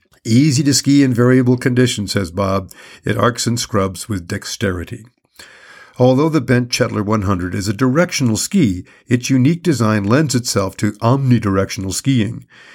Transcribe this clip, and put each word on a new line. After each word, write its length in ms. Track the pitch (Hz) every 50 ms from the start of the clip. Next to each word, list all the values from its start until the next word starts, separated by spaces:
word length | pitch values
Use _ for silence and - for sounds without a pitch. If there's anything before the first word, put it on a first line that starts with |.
| _ _ _ _ -
"Easy 380 | 113 110 123 147 160 131 131 151
to 100 | 139 135
ski 280 | - - 135 139 143
in 120 | 139 131 123
variable 420 | 113 123 123 127 131 127 120 127
conditions," 560 | 123 - 135 123 123 127 120 - - 104 95
says 180 | - 104 98 82
Bob. 440 | 82 95 98 95 95 98 95 85 - - - - - - -
"It 120 | - 104 113
arcs 300 | - 120 123 - - 120
and 100 | 117 117
scrubs 520 | - - - 104 98 95 95 - - -
with 180 | 107 95 85 85
dexterity." 800 | 107 98 - - - - 117 101 92 87 82 - 117 113 110 - _ _ _ _ _ - - - - - - - - - - - _ -
Although 320 | 127 127 131 131 151 160
the 120 | 151 160
Ben 260 | 120 - 123 123 123 120
Chetler 360 | - - 120 110 110 104 104
one 200 | 101 110 110 98
hundred 320 | 98 101 90 87 90 90
is 120 | 104 92 101
a 40 | 101
directional 640 | 104 131 131 127 156 180 180 - - 135 117 107 98
ski, 480 | - - - 202 160 110 92 90 - - - _ _ -
its 220 | 123 123 120 -
unique 340 | 127 131 123 143 170 165 -
design 400 | 170 151 107 113 107 107 107 98
lends 320 | 98 113 143 160 139 123
itself 400 | 127 120 - - 107 98 95 - -
to 160 | - 104 104
omnidirectional 1000 | - - 113 127 139 135 131 120 110 98 101 98 95 98 95 - - 95 95 92
skiing. 520 | - - 135 135 123 104 107 113 110 - _ _ - - - -